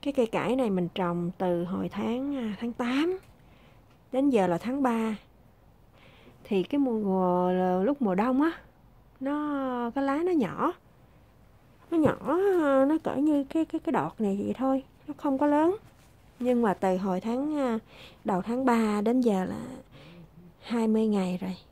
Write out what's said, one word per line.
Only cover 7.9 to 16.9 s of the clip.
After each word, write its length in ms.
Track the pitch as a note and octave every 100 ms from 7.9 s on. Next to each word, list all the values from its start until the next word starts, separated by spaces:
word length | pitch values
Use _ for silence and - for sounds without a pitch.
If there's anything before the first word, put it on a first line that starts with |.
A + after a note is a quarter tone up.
| C#4+
mùa 140 | A3 F3+
đông 260 | A#3 C4
á, 100 | D#4+ E4 - _ - - - -
nó, 720 | C4 D4 D4 C#4+ C4 B3 A#3+ B3+
cái 80 |
lá 140 | C#4 C#4 F4+
nó 60 |
nhỏ. 420 | E4+ F#3+ D3+ C4 F4+ - - - - - - - - - - -
Nó 60 | E4
nhỏ, 380 | C#4 - G3+ E4 G4 F4+ D4 C4+ C4+
nó 120 | D#4
cỡ 120 | - -
như 280 | D4+ D4
cái, 220 | C#4 D#4+ D#4+
cái, 140 | D#4+
cái 120 | -
đọt 300 | B3 C#3 -
này 160 | G#3+ G3
vậy 100 | G#3 G#3
thôi, 260 | C4 C4+ C4 - -
nó 60 | C#4+
không 200 | D4 C4+
có 100 | D4
lớn. 280 | D4 D#4+ G#4+ - - - - - -
Nhưng 220 | B3 B3
mà 120 | A#3
từ 240 | F3+ F#3+